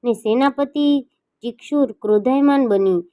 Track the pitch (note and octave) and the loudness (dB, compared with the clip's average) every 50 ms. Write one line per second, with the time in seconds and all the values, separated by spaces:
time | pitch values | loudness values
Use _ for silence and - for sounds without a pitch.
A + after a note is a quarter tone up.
0 | - A#3+ A3+ F#3+ - A3 G#3+ B3 C4+ C#4 C4+ C#4 C#4+ C#4+ - D4 D4 C#4+ C#4+ C#4 | -2 -2 -4 -2 -2 -2 0 0 0 0 0 -2 -6 -6 -2 -2 0 0 0 0
1 | B3 _ _ _ _ _ _ _ - A#3+ A#3 _ - - D4 D4 C#4 A#3 G#3+ _ | -2 _ _ _ _ _ _ _ -12 -12 -12 _ -12 -4 -2 -2 -2 -2 -4 _
2 | - G#3 G#3+ G#3 G#3 B3+ C4 C#4 C#4 C#4+ C#4 C#4 C4+ A#3 G3+ G3 G3 F#3+ F#3 F3 | -2 0 0 2 2 2 0 2 2 2 2 2 2 2 0 0 2 2 0 -2
3 | F3 - | -4 -8